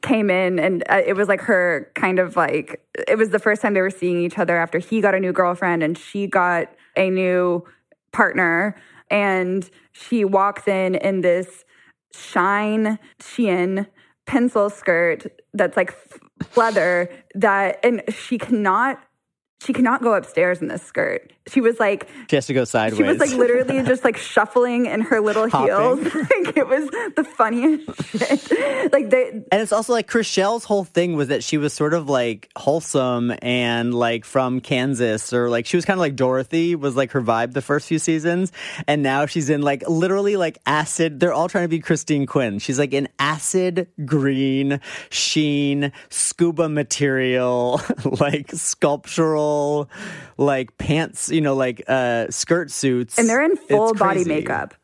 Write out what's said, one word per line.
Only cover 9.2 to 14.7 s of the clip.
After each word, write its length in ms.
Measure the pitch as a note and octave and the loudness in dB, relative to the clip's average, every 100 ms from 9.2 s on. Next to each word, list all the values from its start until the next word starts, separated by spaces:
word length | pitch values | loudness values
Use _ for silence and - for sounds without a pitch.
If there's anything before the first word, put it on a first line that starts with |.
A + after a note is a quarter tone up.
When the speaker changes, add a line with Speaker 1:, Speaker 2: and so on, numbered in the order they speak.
| G3+ F#3+ F#3 F#3 F3+ _ _ | 2 0 0 -2 -4 _ _
Speaker 1:
she 320 | - - A#3+ | -20 -4 0
walks 420 | G3+ G3 G3+ G3+ - | 2 2 2 0 -2
in, 280 | F#3+ F#3 | 0 0
in 260 | F#3 G3 G3 | 0 0 0
this 440 | F3+ F3 F3+ - _ _ _ _ _ | 2 0 -2 -12 _ _ _ _ _
Shine 840 | - - - F3+ G3+ G#3+ G#3+ G#3+ A3 - _ | -20 -6 0 2 2 0 0 0 -2 -8 _
Shein 680 | - - A3 F3+ F3+ F#3+ G3+ _ _ _ - | -16 -2 0 2 0 -2 -6 _ _ _ -4
pencil 440 | C4+ B3 A3+ G3+ | 0 2 2 0